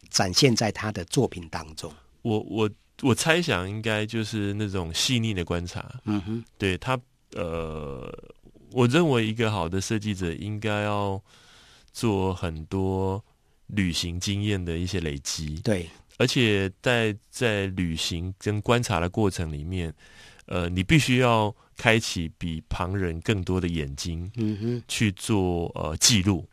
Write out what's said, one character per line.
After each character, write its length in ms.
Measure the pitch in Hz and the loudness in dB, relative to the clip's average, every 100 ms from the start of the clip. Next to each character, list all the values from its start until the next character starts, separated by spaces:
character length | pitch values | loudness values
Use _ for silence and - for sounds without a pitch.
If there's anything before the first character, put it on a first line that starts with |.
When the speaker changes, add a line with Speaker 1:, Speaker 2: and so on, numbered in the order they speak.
| - | -4
Speaker 1:
展 200 | - 95 | 0 2
现 200 | 90 139 | 6 6
在 160 | 110 110 | 6 2
他 220 | - 107 | 0 -4
的 100 | - - | -6 -2
作 200 | 147 113 | 2 2
品 220 | - 80 | 0 -10
当 260 | 87 80 | -10 -10
中？ 160 | 78 82 76 - _ | -12 -12 -14 -20 _
Speaker 2:
我， 180 | 117 107 | -2 -2
我， 300 | - 107 107 - _ - | -2 0 0 -2 _ -2
我 140 | 139 | 2
猜 260 | 110 165 165 | 4 4 2
想 260 | 165 92 95 | 4 0 0
应 140 | 107 | -4
该 240 | 110 107 | -2 0
就 180 | 107 113 | 0 -2
是 300 | 104 110 101 | -2 -2 -2
那 160 | 101 104 | -2 -2
种 240 | 95 82 | -2 -4
细 260 | 78 - 123 | -2 0 2
腻 140 | 113 | 0
的 100 | 95 | -2
观 240 | 80 87 87 | -2 -2 -4
察。 240 | - - 123 | -8 -12 -10
Speaker 1:
嗯 160 | 110 104 | -4 -4
哼。 240 | 95 113 113 - | -2 -8 -8 -2
Speaker 2:
对， 180 | 98 90 | -2 0
他， 240 | - 127 - _ _ | -2 -4 -6 _ _
呃， 800 | - 87 82 80 78 71 67 50 50 50 - - - - | -8 -6 -4 -6 -8 -10 -10 -12 -14 -18 -20 -20 -20 -6
我 140 | 127 120 | 4 6
认 220 | 151 170 | 6 6
为 160 | 123 110 | 4 2
一 60 | |
个 180 | 110 110 | 2 0
好 180 | 104 82 | 0 0
的 120 | 92 | -2
设 180 | - 110 | 0 -2
计 160 | 107 | -2
者 180 | 92 87 | -2 -2
应 260 | 80 101 104 | -4 -6 -6
该 220 | 107 104 | -2 -2
要 400 | 104 104 101 98 - - - - - - _ | 0 0 -2 -4 -8 -20 -20 -20 -20 -20 _
做 420 | - 117 98 95 | -2 2 2 2
很 300 | 92 87 80 78 | 0 -4 -6 -4
多 560 | 95 95 95 95 98 - _ _ _ - | -2 0 0 0 -2 -8 _ _ _ -8
旅 240 | 104 92 | 0 0
行 260 | 80 87 85 | 0 -4 -4
经 220 | 101 101 | -2 -2
验 200 | 104 98 | 0 0
的 140 | 87 82 | -2 -2
一 100 | 90 | -2
些 140 | 95 | -2
累 160 | 80 71 | -4 -6
积。 400 | - - 76 78 | -6 -6 -6 -4
Speaker 1:
对。 260 | 104 95 82 - - - | -4 -4 -6 -16 -12 0
Speaker 2:
而 80 | 135 | 0
且 440 | 143 113 101 95 - | 4 4 2 0 -2
在， 340 | 131 120 110 104 _ | 0 2 2 -2 _
在 360 | - 120 104 95 | -2 0 2 -2
旅 280 | 95 87 80 | 0 -2 -2
行 360 | - 85 92 95 | -2 -4 -6 -6
跟 220 | 104 104 | -2 -2
观 220 | 110 120 | 2 2
察 180 | 117 90 | 2 0
的 80 | 87 | 0
过 220 | 113 104 | 2 0
程 200 | - 80 | 0 -4
里 140 | 73 | -6
面， 280 | 78 92 82 - - - - - - | -6 -4 -4 -8 -18 -20 -20 -20 -6
呃， 220 | 90 87 | -4 -2
你 140 | 90 | 0
必 160 | - 165 | 4 4
须 200 | 127 123 | 6 4
要 360 | 123 113 104 - _ - | 4 4 2 -2 _ -2
开 220 | 120 113 | 4 4
启 320 | - 90 80 - | 4 -2 -4 -4
比 240 | 85 80 - | -6 -6 -6
旁 280 | - 90 98 | -4 -2 -2
人 220 | 90 82 | -2 -2
更 220 | - 104 | 0 0
多 160 | 90 92 | 2 2
的 80 | 87 | 2
眼 280 | 82 69 69 | 0 -4 -6
睛， 340 | 87 82 90 113 | -6 -6 -6 -4
Speaker 1:
嗯 220 | 107 104 | -2 -2
哼。 220 | 113 120 - | -2 -4 -4
Speaker 2:
去 220 | - 110 | 0 0
做， 580 | 92 - 107 92 85 85 | 0 0 2 2 0 -2
呃， 220 | - 76 85 | -4 -4 2
记 260 | - 110 | 4 6
录。 240 | 92 87 - | 4 2 0